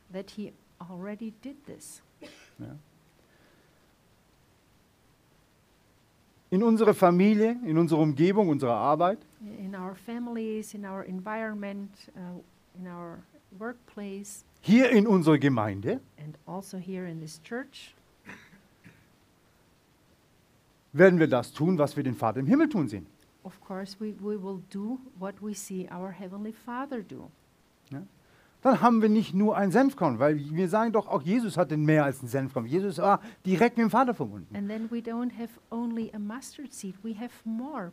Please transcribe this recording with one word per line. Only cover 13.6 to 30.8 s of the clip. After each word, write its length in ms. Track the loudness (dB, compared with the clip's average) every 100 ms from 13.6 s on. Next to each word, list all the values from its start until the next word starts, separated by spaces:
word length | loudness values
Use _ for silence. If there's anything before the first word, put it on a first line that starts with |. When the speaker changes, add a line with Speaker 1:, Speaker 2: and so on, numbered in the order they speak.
| -12 -12 _ -14 -12 -12 -14 -18 -20 _
Speaker 2:
Hier 300 | 4 6 8
in 160 | 6 6
unserer 320 | 4 6 6
Gemeinde. 600 | 4 2 0 -2 -4 -6 -8 -18
Speaker 1:
And 200 | -18 -16 -12
also 320 | -12 -12 -12
here 280 | -10 -10 -10
in 140 | -12
this 200 | -14 -16
church. 520 | -12 -12 -12 -18 -20 _ _ _ -20 -20 -20 -20 _ _ -20 _ _ _ _ _ _ _ _ _ _ _ _ _ _ _ _ _ _ _ _
Speaker 2:
Werden 260 | 8 8 8
wir 80 | 4
das 260 | 2 0
tun, 240 | -2 0 2
was 200 | 2 0
wir 80 |
den 100 | -4
Vater 260 | 0 -2 0
im 60 | 2
Himmel 220 | 4 2
tun 200 | 0 -2
sehen. 180 | -6 -12 _ _ _
Speaker 1:
Of 180 | -20 -18
course, 400 | -12 -12 -10 -10
we, 140 | -12 -10
we 160 | -8 -6
will 200 | -8 -10 -10
do 280 | -8 -8 -8 -12 -12
what 160 | -12 -10
we 120 | -10
see 340 | -10 -10 -10 -8
our 200 | -10 -12
Heavenly 420 | -12 -14 -12 -12
Father 500 | -12 -12 -10 -8 -10
do. 280 | -10 -16 -16 _ _ _ _ _ -14 -14 -14 _ _ _ _ _
Speaker 2:
dann 160 | 2 6
haben 220 | 6 6
wir 80 | 4
nicht 240 | 2 2
nur 240 | 0 2 2
ein 120 | 2
Senfkorn, 480 | 4 2 2 0 2
weil 200 | 2 2
wir 320 | -2 -2 0
sagen 200 | 2